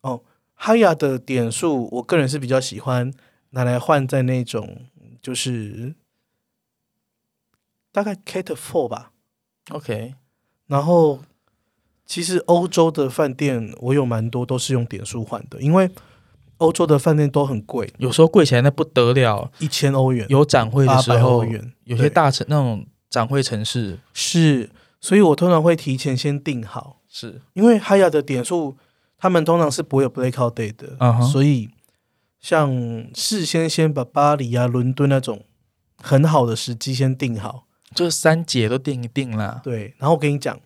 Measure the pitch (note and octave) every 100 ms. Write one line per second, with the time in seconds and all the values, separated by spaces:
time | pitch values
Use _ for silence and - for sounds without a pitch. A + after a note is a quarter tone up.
0 | C3+ A#2+ _ _ _ _ G3 A#3 G3+ D#3
1 | C#3+ C3 - B2+ A#2 - E3+ C#3 A#2 A#2+
2 | A#2 F3 C3 C3 B2 C3 B2+ G#2 - B2
3 | B2 C3+ _ _ _ C3 B2 B2 - D3
4 | C3 C3+ B2+ B2+ A#2+ A2+ G#2+ F#2 B2+ _
5 | A2+ A#2+ - B2 C3 A#2+ G#2 G2+ B2 D#3+
6 | _ _ _ _ _ _ _ _ _ _
7 | _ _ _ _ _ _ _ _ _ -
8 | G3+ F#3+ - F#3+ F#3 D3 - E3 B2 A#2
9 | - _ _ _ _ _ - - - G#2+
10 | A#2 C3+ _ _ _ _ _ C#3+ D3+ F3
11 | D#3 C3+ - _ _ _ _ _ _ _
12 | _ - E3+ F#3 - F3 F3+ - E3 D3+
13 | C3+ B2 D3 C3 C#3+ B2 A2 - A#2+ C#3+
14 | B2+ A2+ A2+ A#2+ B2 B2+ - B2+ A#2 G2
15 | G2+ A#2+ A2 A2+ - - C#3 F3+ F#3 F#3
16 | _ _ _ _ _ _ D#3+ - E3+ D3
17 | E3 D3+ D3 D3 C#3 A#2 G#2 B2+ G#2+ -
18 | B2+ A#2 E3 G#3 D3 B2 C3+ C#3 D#3+ -
19 | A#2+ C3 A#2+ G2+ - _ D#3 - C#3 C3+
20 | C3 B2 G2+ C3+ D3 C#3 A2 C3 C3 C3
21 | B2+ A#2+ B2 A#2+ A2+ A2+ A#2+ _ - A#2
22 | C#3+ E3+ D3 C3+ - D3 B2+ G#2 - _
23 | _ B2 A#2 C#3 C3+ G#2+ G#2+ B2 G#2 E2
24 | _ - - E3+ D#3+ C3+ A2 _ _ _
25 | - G3 F#3 C#3+ F3 E3+ E3 E3 C#3+ C3
26 | C#3+ B2+ D3 C#3+ D3 B2+ G#2 - - _
27 | _ - A#2 F2 _ - A3+ G#3+ - G3
28 | F#3 D3+ C#3 C3 - F3 D3 C3+ _ _
29 | _ _ F#3 F3 D#3 E3+ D3+ C3 D#3 C#3
30 | C3+ C3+ B2+ B2+ A#2+ A2+ G#2+ A2+ - C3
31 | B2+ A#2 B2 C#3+ D3 C3 A2 _ _ _
32 | _ _ _ _ - E3 C#3+ B2+ A#2 A2+
33 | A2+ - - G#3+ D#3 E3+ E3 D#3+ D#3+ C#3+
34 | A#2+ C#3+ D3 D3 B2+ A#2+ B2 B2 B2 C3
35 | C#3 C3+ B2+ G2+ - _ _ _ _ _
36 | - C3+ D#3 D#3 A#2+ A2 - A2+ - B2+
37 | C3 C3 C3 A2+ A2 C3 _ _ _ -
38 | F3 D#3+ D#3+ E3 E3 B2+ A2 B2+ C3 B2+
39 | A#2 C#3 C3 A2 G#2 B2 C3 A2+ G#2 _
40 | C#3+ D#3+ D3 C#3+ C3+ G#2+